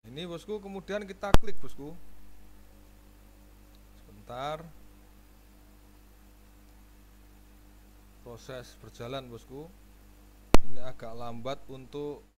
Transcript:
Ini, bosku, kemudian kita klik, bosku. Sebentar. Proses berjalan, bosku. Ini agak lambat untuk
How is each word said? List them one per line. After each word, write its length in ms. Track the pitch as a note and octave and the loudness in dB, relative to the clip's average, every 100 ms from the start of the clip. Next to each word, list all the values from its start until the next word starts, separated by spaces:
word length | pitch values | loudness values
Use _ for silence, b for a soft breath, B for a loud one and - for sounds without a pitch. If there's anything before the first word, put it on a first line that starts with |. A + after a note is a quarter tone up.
Ini, 240 | A2 C3 | -16 -12
bosku, 400 | F3 E3+ - G#3+ | -10 -10 -8 -10
kemudian 400 | G3 G3 F#3 G3+ | -8 -12 -8 -8
kita 240 | G3+ F#3+ G3+ G3 | -8 -10 6 8
klik, 240 | - - | 8 6
bosku. 320 | - - C#3+ E3+ - - - - - - - - - - - - - - - - - - - - | 4 0 -8 -12 -12 -12 -14 -16 -18 -20 -20 -20 -20 -20 -20 -20 -20 -20 -20 -20 -20 -20 -20 -20
Sebentar. 640 | - G#2 G#2 A#2+ C#3 D#3 E3 - - - - - - - - - - - - - - - - - - - - - - - - - - - - - - - - - - - | -20 -20 -16 -10 -8 -10 -12 -20 -20 -20 -20 -20 -20 -20 -20 -20 -20 -20 -20 -20 -20 -20 -20 -20 -20 -20 -20 -20 -20 -20 -20 -20 -20 -20 -20 -20 -20 -20 -20 -20 -20 -20
Proses 560 | A#2+ A2+ - C3 A#2 - | -18 -18 -14 -16 -16 -20
berjalan, 480 | A2+ - A#2+ C#3 B2+ | -20 -14 -10 -10 -10
bosku. 400 | A2+ - C3 D#3+ - - - - - - - - - - | -16 -16 -16 -16 -20 -20 -20 -20 -20 -20 -20 8 8 10
Ini 80 | - B2+ | 8 6
agak 240 | - A#2 | 0 -10
lambat 480 | A#2 A#2+ A#2+ A#2+ C#3 - | -8 -8 -6 -6 -8 -10
untuk 560 | C3+ B2+ C#3+ D3 C#3+ - | -16 -14 -10 -10 -12 -18